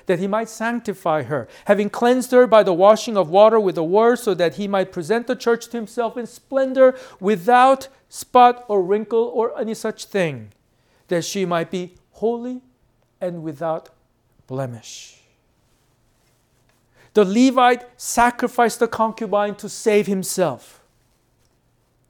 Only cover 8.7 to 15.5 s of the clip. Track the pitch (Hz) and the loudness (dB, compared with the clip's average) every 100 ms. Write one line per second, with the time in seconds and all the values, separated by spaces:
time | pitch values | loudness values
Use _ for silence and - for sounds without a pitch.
8.7 | 202 175 208 208 233 240 240 226 - 220 | -2 0 -2 -2 -2 -2 -2 -4 -4 -8
9.7 | 220 226 214 - 202 170 127 104 _ _ | -6 -8 -10 -8 -4 -4 -6 -16 _ _
10.7 | _ _ _ _ 170 160 202 185 175 165 | _ _ _ _ -4 -4 -6 -2 -4 -4
11.7 | 185 180 _ _ - 220 233 247 254 _ | -8 -10 _ _ -6 -4 -4 -8 -12 _
12.7 | _ _ _ _ _ 185 170 160 139 165 | _ _ _ _ _ -10 -8 -12 -8 -6
13.7 | 160 - _ _ _ _ _ _ 131 131 | -6 -10 _ _ _ _ _ _ -8 -8
14.7 | 117 - - - _ _ _ _ | -10 -18 -20 -20 _ _ _ _